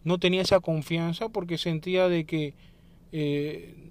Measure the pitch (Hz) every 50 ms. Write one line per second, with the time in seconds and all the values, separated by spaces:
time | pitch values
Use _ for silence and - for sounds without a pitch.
0 | - 160 180 180 190 180 180 185 185 - 202 185 - 170 160 156 143 - 165 170
1 | 165 170 165 - 226 226 226 208 175 170 170 156 - 175 160 156 151 185 185 185
2 | 185 180 175 165 156 - 170 156 151 143 - - - - - - - - - -
3 | - - - 156 147 147 143 143 143 151 - - - 165 - - - 165